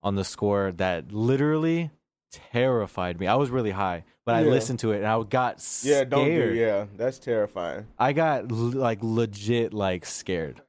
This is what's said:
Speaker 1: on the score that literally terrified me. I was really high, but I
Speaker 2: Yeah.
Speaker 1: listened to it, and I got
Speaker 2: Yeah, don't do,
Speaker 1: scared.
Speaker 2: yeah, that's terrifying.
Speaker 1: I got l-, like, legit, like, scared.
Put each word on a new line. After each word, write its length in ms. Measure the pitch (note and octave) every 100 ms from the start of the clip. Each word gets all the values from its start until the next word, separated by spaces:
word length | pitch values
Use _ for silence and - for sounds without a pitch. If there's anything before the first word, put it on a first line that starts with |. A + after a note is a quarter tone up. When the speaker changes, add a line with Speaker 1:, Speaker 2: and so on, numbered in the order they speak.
Speaker 1:
on 140 | G2+ G2
the 80 |
score 480 | F#2 - G#2 G2+ G2
that 400 | F2 F#2 F2 B1+
literally 760 | G#2 A2+ C3 D3 D#3 D#3+ E3 E3 _ _ _ _
terrified 880 | - - A#2+ C3 B2 G2 - F2+ F2
me. 80 | F#2
I 80 | A#2+
was 140 | C#3+
really 200 | B2+ A2
high, 340 | F#2+ G2 F2 - _ -
but 80 |
I 80 | A#2
Speaker 2:
Yeah. 80 | A2+
Speaker 1:
listened 300 | C3 C3 B2
to 120 | A#2
it, 60 | G#2
and 80 | G#2+
I 160 | A2+
got 420 | A2 B2+ B2 - - -
Speaker 2:
Yeah, 200 | C3 C#3+
don't 200 | C3 C#3 C3+
do, 40 |
Speaker 1:
scared. 260 | E3 A#2 A2+
Speaker 2:
yeah, 300 | A2+ G2+ G#2 G2+
that's 220 | A#2+ C3
terrifying. 680 | - A2+ G#2 F#2+ E2+ D2 G#2+ -
Speaker 1:
I 140 | B2+
got 380 | C#3+ D#3+ C#3 B2
l-, 60 | A2+
like, 420 | A#2 C3 B2+ A2
legit, 680 | A2+ A2+ A#2 G2+ G#2 A#2+ A2+
like, 320 | G#2+ F#2+ F2+
scared. 560 | - - - F2+ D#2 B1+